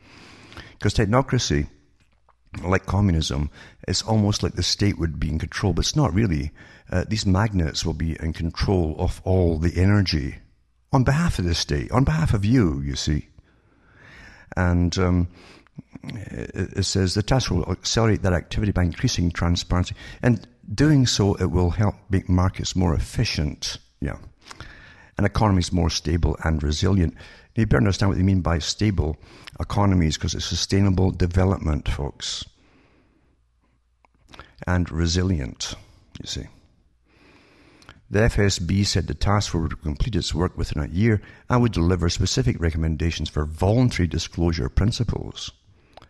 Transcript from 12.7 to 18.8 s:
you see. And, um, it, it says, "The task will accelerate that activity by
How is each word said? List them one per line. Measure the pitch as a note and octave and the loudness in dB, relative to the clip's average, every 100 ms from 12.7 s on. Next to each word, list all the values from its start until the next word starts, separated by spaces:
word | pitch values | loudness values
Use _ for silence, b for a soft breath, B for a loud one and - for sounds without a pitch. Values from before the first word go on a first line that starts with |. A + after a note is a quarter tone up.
| C#2 | 0
you | C#2 B1+ | -4 -4
see. | - D2+ - - B B B B B B B B B B B - | -2 -2 -4 -16 B B B B B B B B B B B 0
And, | F2+ F2 F2 F#2+ | 2 4 2 2
um, | F#2 F2+ F2 B B B B - - - | 2 2 0 B B B B -20 -20 -18
it, | - G#2 - - - - F#2+ - | -14 -12 -12 -10 -10 -6 -6 -2
it | |
says, | F#2+ F#2+ F#2 G#2 | -2 0 0 0
"The | |
task | - C3 - | 2 0 2
will | F2+ - | -2 -2
accelerate | F2+ - A#2 A2+ F#2 | -4 -2 2 2 2
that | F#2 | 2
activity | F2 - - G#2 | 0 -2 -2 0
by | F#2 | 0